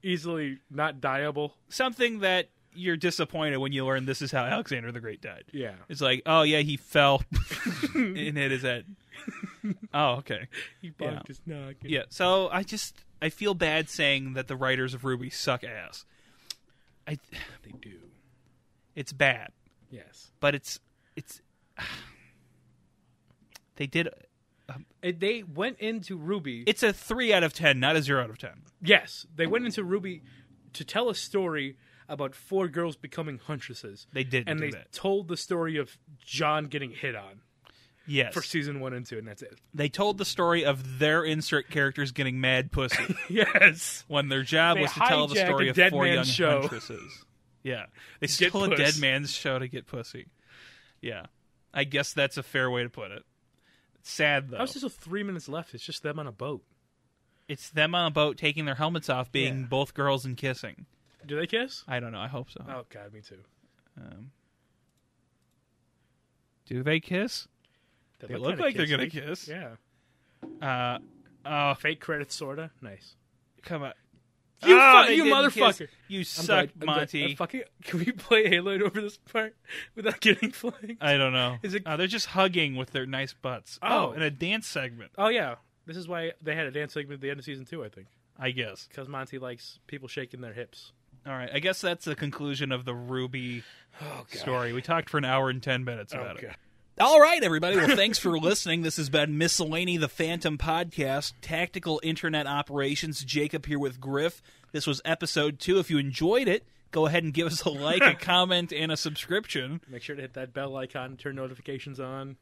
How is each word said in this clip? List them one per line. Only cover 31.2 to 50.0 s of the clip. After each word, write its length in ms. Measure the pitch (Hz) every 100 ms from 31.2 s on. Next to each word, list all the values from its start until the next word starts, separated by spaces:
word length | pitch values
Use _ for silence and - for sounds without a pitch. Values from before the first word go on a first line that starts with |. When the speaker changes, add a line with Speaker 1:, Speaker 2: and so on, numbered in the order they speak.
| - 202 185 156 135 131 _ _ _
Speaker 1:
about 260 | 143 139
four 340 | - - 190 180
girls 280 | 147 170 151
becoming 420 | 151 - 160 131
huntresses. 680 | - 151 - 120 110 101 -
Speaker 2:
They 120 | 135
didn't 240 | 131 127 123
Speaker 1:
And 120 | 156
Speaker 2:
do 60 | 156
Speaker 1:
they 40 |
Speaker 2:
that. 200 | 107 -
Speaker 1:
told 360 | - 190 196 175
the 80 | 175
story 400 | - 180 165 156
of 180 | 135 - _ 147
John 420 | - 131 151 151 151
getting 240 | 143 135
hit 240 | 110 139
on. 260 | 113 98 101 _ _ - _ _ _
Speaker 2:
Yes. 300 | - 143 120
Speaker 1:
For 80 | -
season 380 | - 170 143 143
one 140 | 131
and 120 | 123 123
two, 100 | 113
and 100 | 110
that's 140 | 104
it. 180 | - - _
Speaker 2:
They 160 | 147 143
told 300 | - 202 196
the 60 |
story 400 | 196 - 175 170
of 340 | 143 135 131 131
their 240 | 151 156
insert 460 | 160 156 151 151 -
characters 400 | 151 139 131 139
getting 300 | 123 135 127
mad 320 | 131 131 127
pussy. 420 | 147 131 - - -
Speaker 1:
<laughs> 60 | -
Yes. 760 | 190 214 190 190 160 - - -
Speaker 2:
When 200 | 147 143
their 140 | 135
job 340 | 131 156 165 170
Speaker 1:
They 60 |
Speaker 2:
was 100 | -
to 60 | -
tell 280 | 233 151 147
the 80 | 196
Speaker 1:
hijacked 100 | 185
Speaker 2:
story 200 | 180 135
Speaker 1:
a 20 |
Speaker 2:
of 60 | 127
Speaker 1:
dead 160 | 180
Speaker 2:
four 100 | -
Speaker 1:
man's 340 | 175 170 131 123
Speaker 2:
young 120 | 165
Speaker 1:
show. 100 | 143
Speaker 2:
huntresses. 600 | 139 117 - 110 - - - _ _ _
Yeah. 240 | 131 123 - - - -
They 80 | 147
Speaker 1:
Get 40 | - 180
Speaker 2:
stole 140 | 190
a 40 | 196
Speaker 1:
puss. 80 | 151
Speaker 2:
dead 220 | 143 151
man's 300 | 139 135 143
show 240 | - 147 131
to 80 | 127
get 180 | 127 -
pussy. 400 | 131